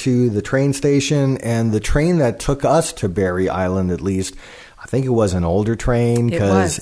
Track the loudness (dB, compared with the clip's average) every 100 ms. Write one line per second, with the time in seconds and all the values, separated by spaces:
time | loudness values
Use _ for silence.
0 | 0 2 2 0 -2 0 0 0 2 2
1 | 2 0 0 -2 -2 0 0 0 2 2
2 | 2 2 0 0 -4 0 2 2 0 -4
3 | -4 0 0 0 0 0 -2 0 -2 -2
4 | -2 -2 -4 -10 -18 -20 -20 -20 -6 -4
5 | 0 0 2 0 0 0 0 -2 0 2
6 | 2 2 0 0 2 2 0 -4